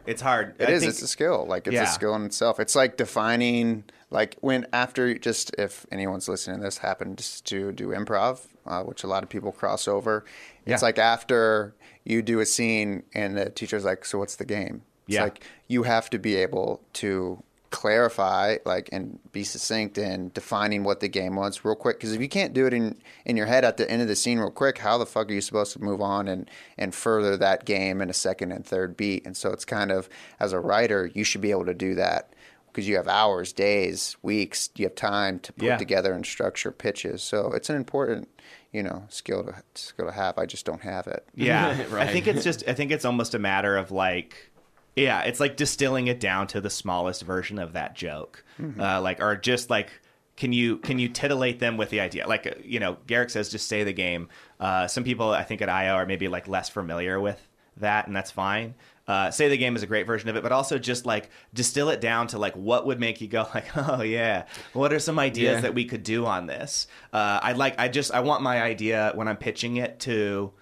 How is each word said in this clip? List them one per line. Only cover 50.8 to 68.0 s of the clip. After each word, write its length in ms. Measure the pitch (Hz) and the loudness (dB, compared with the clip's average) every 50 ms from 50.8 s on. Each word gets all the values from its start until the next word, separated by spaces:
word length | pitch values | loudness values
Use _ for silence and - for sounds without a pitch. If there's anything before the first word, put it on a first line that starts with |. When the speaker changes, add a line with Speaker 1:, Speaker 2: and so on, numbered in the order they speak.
| - - 131 123 | -2 -2 0 0
Speaker 1:
you 80 | 123 | 0
titillate 520 | 120 120 - 143 143 143 131 127 123 120 123 | 0 -2 0 0 0 2 2 2 0 0 0
them 180 | 123 117 113 | 0 0 0
with 120 | 110 107 - | 0 -2 0
the 120 | 107 104 | 0 0
idea? 260 | 95 87 - - - | 0 -2 -2 -4 -2
Like, 180 | - 110 - - | 0 -2 -2 -2
uh, 60 | - - - - | -4 -8 -8 -8
you 160 | - 117 110 | -6 -4 -2
know, 160 | 101 90 90 - - | -2 -2 -4 -4 -4
Garrick 220 | - 117 120 123 120 | 0 0 2 2 0
says, 200 | - 110 104 - | 0 -4 -4 -4
"Just 180 | 107 104 - | -4 -6 -4
say 160 | - 110 104 104 | -2 -2 0 0
the 80 | 101 92 | 0 0
game." 340 | 95 92 90 87 85 85 - - - - - _ - | 0 0 0 -2 -2 -6 -10 -16 -20 -20 -20 _ -4
Uh, 280 | 92 98 92 92 90 | -2 0 2 2 0
some 160 | 87 - 127 120 | 0 -2 -2 -2
people, 240 | 127 120 107 113 107 | -2 -2 0 0 2
I 120 | 104 76 92 | 2 0 0
think, 180 | - 110 101 | -2 -4 -4
at 80 | 107 95 | -2 0
I 200 | 90 95 95 95 | 0 2 2 2
O 40 | 98 | 2
are 120 | 92 92 | 2 2
maybe, 220 | 95 98 82 95 | 0 -2 -2 -2
like, 200 | 92 90 87 - 98 | -2 -4 -4 -4 -4
less 180 | 95 92 87 - | -4 -4 -4 -4
familiar 480 | - 104 92 80 85 85 90 92 95 98 | -6 -6 -6 -4 -4 -4 -2 -2 -2 0
with 280 | 101 101 98 - - _ _ _ _ _ - | 0 -2 -4 -6 -10 _ _ _ _ _ -8
that, 300 | 98 104 104 104 107 104 | -4 0 0 2 2 0
and 80 | 104 98 | 0 -2
that's 160 | 95 95 - | -4 -4 -4
fine. 420 | - 98 95 98 101 110 117 117 123 - - - - _ _ | -4 -2 0 0 0 -2 -2 -6 -10 -16 -20 -20 -20 _ _
Uh, 240 | - 98 98 95 92 | 0 2 2 2 2
"Say 160 | - - 151 | 2 4 4
the 100 | 143 139 | 4 4
game" 180 | 120 127 123 120 | 4 2 2 0
is 80 | 110 101 | 0 -2
a 40 | |
great 180 | 95 110 107 90 | 0 0 0 0
version 220 | 110 113 104 107 | 0 -2 -2 -2
of 80 | 113 107 | -2 -2
it, 80 | 113 107 | -2 0
but 80 | 117 | 2
also 260 | 127 135 139 - 147 | 2 2 2 0 -2
just, 280 | 131 123 127 123 123 - | -2 -2 -2 -4 -2 -2
like, 240 | 123 110 107 - - - - - _ - | -2 -2 -2 -2 -6 -14 -20 -20 _ -4
distill 360 | 127 120 - - 143 147 156 | -2 -2 0 2 2 2 2
it 120 | 147 - | 2 2
down 260 | 117 113 117 117 120 | 2 0 2 0 0
to, 100 | - 120 | -2 -2
like, 180 | 104 104 95 90 | -2 -2 -4 -4
what 300 | 95 98 110 120 123 - | -2 0 2 2 2 2
would 140 | 135 127 120 | 2 0 0
make 220 | 120 113 110 - | 0 -2 -2 -4
you 60 | 113 101 | -4 -2
go, 180 | 113 110 110 - | 0 0 0 0
<laughs> 60 | - | -4
like, 120 | 127 - - - | -6 -6 -4 -4
"Oh, 240 | 156 139 156 135 127 | -4 -2 0 0 0
yeah, 440 | 110 110 113 117 117 110 101 87 - - - - - - - | 0 0 0 2 2 2 2 0 -2 -6 -12 -16 -14 -6 -2
what 180 | 123 139 143 | 0 2 2
are 80 | 151 147 | 2 2
some 180 | - 165 156 | 0 0 2
ideas 380 | 156 139 135 117 117 117 117 117 | 2 2 2 2 2 2 4 4
Speaker 3:
Yeah. 60 | 113 | 2
Speaker 1:
that 120 | 123 123 - | 2 0 0
we 100 | 123 120 | 0 -2
could 180 | 120 117 104 95 | -2 -4 -6 -4
do 220 | 110 113 120 117 | -2 0 0 0
on 220 | 113 95 90 87 | 0 0 -2 -4
this?" 400 | 76 69 123 139 139 - - - - - - - - - | -6 -8 -8 -6 -4 -4 -4 -6 -6 -10 -20 -10 -2 0
Uh, 260 | 107 104 104 101 - | 2 2 2 2 2
I 120 | - 120 123 | 2 2 2
like, 260 | 127 139 135 131 - | 2 2 0 2 0
I 80 | 120 | 0
just, 240 | 131 120 143 | 0 0 0